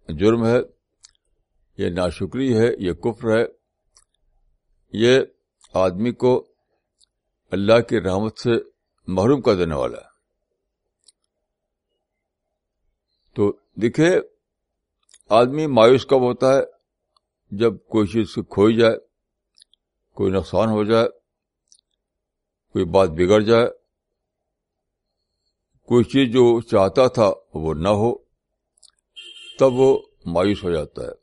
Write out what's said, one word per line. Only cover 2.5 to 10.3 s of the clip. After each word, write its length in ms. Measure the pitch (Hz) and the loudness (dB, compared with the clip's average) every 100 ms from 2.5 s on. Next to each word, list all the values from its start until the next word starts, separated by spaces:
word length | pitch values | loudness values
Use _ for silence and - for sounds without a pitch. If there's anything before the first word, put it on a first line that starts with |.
| 110 | 0
ہے، 80 | 117 - | 0 -2
یہ 140 | 92 | -6
کفر 460 | 82 120 - 113 110 | -4 -6 -6 -2 -2
ہے، 60 | 120 - _ _ _ _ _ _ _ _ _ _ _ _ _ | -2 -8 _ _ _ _ _ _ _ _ _ _ _ _ _
یہ 260 | 101 120 131 117 _ _ _ _ | -2 2 2 0 _ _ _ _
آدمی 380 | 90 95 90 120 | -2 -2 -2 -6
کو 360 | 117 123 123 - _ _ _ _ _ _ _ _ _ _ | -2 0 0 -4 _ _ _ _ _ _ _ _ _ _
اللہ 300 | 95 101 113 113 | -4 2 2 2
کی 100 | 113 | -4
رحمت 380 | 90 95 110 - | -2 -4 -6 -6
سے 120 | 123 113 - _ _ _ - | -2 -2 -4 _ _ _ -6
محروم 340 | 92 107 139 | -2 0 2
کر 140 | 120 95 | 0 0
دینے 200 | 85 73 | -2 -4
والا 220 | 62 - | -6 -8
ہے۔ 100 | - _ _ | -18 _ _